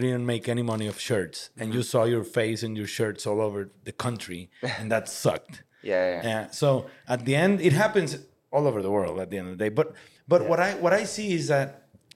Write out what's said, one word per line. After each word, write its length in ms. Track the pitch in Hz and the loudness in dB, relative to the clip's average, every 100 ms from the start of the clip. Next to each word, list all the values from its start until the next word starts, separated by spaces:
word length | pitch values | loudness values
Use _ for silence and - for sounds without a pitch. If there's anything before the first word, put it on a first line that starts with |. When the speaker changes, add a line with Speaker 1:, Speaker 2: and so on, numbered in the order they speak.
| 127 | 0
Speaker 1:
didn't 200 | 123 120 | 0 0
make 100 | 117 110 | -2 0
any 80 | 120 117 | -2 0
money 140 | 110 107 | -2 -4
off 100 | 98 - | -6 -2
shirts, 280 | 113 85 - - - | -2 -2 -8 -16 -10
and 80 | 110 | -4
you 60 | 117 | -2
Speaker 2:
Mm-hmm. 120 | 120 | 0
Speaker 1:
saw 80 | 127 113 | 2 2
your 100 | 120 104 - | 2 0 0
face 220 | 110 110 113 | 0 -2 -4
and 60 | 107 | -6
your 80 | 101 - | -6 -2
shirts 220 | 110 98 - | -2 -2 -2
all 120 | 104 110 | 0 0
over 120 | 101 98 _ - | -2 -8 _ -14
the 60 | - 127 | -6 -4
country, 360 | 113 - 87 90 - | -4 -8 -12 -12 -10
Speaker 2:
<laughs> 160 | 127 107 | -8 -6
Speaker 1:
and 80 | 107 | 0
that 100 | 113 - | 0 -2
sucked. 460 | - - 82 - - - _ | -2 0 0 -4 -20 -20 _
Speaker 2:
Yeah, 220 | - 92 92 | -2 0 2
yeah. 80 | 90 117 | 0 -2
Speaker 1:
Yeah. 100 | 110 101 - | -4 -4 0
So 60 | 147 131 - - - | 2 2 0 -12 -6
at 60 | 123 117 | -4 0
the 80 | 139 | 4
end, 100 | 180 202 170 | 4 4 4
it 40 | 147 | 6
happens 260 | 214 208 156 120 - _ - | 4 2 0 -4 -12 _ -4
all 100 | 143 147 | 0 2
over 100 | 110 95 | 0 0
the 40 | 104 | 0
world 200 | 90 87 | 0 -2
at 40 | 92 | -6
the 80 | 98 | -6
end 60 | 92 | -6
of 40 | 92 | -2
the 60 | |
day. 60 | - 110 | -2 0
But, 60 | 151 - - _ - | -2 -4 -20 _ 2
but 80 | 175 | 2
Speaker 3:
Yeah. 60 | - | 4
Speaker 1:
what 100 | 165 185 | 2 2
I, 20 | 190 | 2
what 80 | 175 196 | 2 2
I 40 | 214 - | 0 -4
see 120 | 214 175 | -2 -2
is 40 | 139 | 2
that 140 | 143 135 - _ - _ | 2 0 -6 _ -20 _